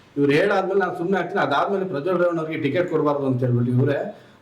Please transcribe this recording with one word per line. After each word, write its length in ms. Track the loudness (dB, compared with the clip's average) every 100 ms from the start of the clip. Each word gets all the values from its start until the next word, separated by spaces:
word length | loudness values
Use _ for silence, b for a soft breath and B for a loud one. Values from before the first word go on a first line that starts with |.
| B 0
ಇವ್ರು 140 | 2
ಹೇಳಾದ್ಮೇಲೆ 480 | 4 2 2 0 0
ನಾನು 180 | 0 -2
ಸುಮ್ನೆ 200 | -2 0
ಆಗ್ತೀನಿ. 220 | 0 -2
ಅದಾದ್ಮೇಲೆ 440 | 0 0 0 -2 -2
ಪ್ರಜ್ವಲ್ 340 | -4 -2 2
ರೇವಣ್ಣ 200 | 2 0
ಅವ್ರಿಗೆ 240 | -4 -4
ಟಿಕೆಟ್ 260 | -2 0 0
ಕೊಡ್ಬಾರ್ದು 360 | 0 0 0 0
ಅಂತ 180 | 0
ಹೇಳ್ಬಿಟ್ಟು 280 | 0 0 2
ಇವರೇ 480 | 2 2 0 -4 B B B